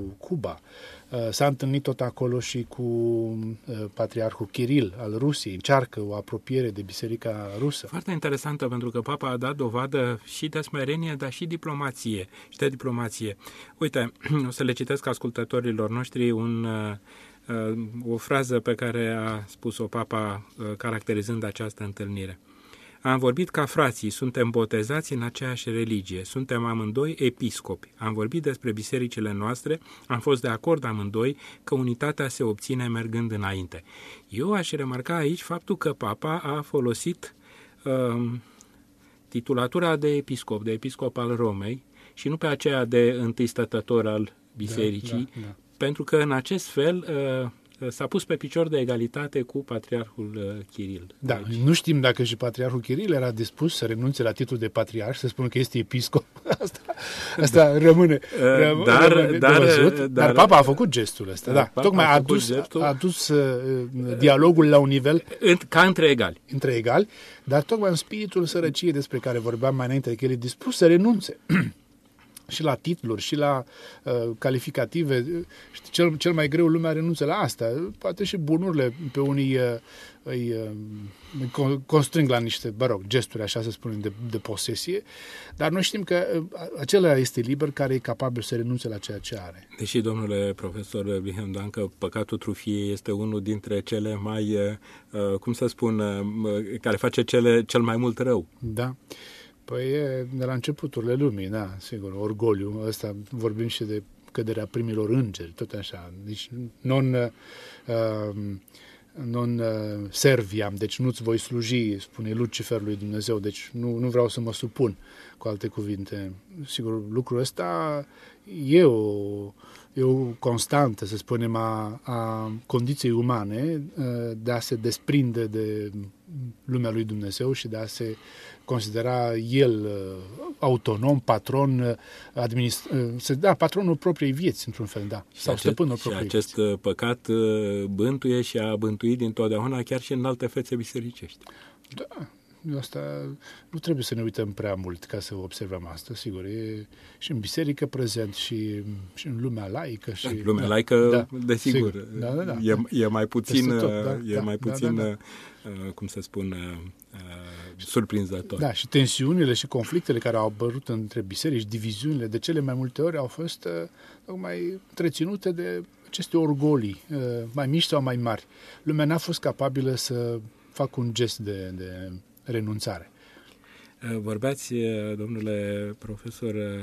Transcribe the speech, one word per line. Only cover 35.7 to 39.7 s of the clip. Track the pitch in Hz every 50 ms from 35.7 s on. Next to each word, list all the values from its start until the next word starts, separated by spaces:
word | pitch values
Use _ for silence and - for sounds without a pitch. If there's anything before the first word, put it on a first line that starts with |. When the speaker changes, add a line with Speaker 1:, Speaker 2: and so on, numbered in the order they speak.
| 202
Speaker 2:
că | - - 160 139
Papa | - 123 101 110 - - 156 156 180
a | - 139 147 151
folosit, | 147 - - 143 123 120 113 - - 170 170 - - - - _ _ - - - - - _ _ -
um, | 139 131 131 127 120 117 120 120 117 120 120 - - - _ - - _ _ _ _ _ _ _ _ _ _ _ _
titulatura | - 120 117 - 135 123 123 123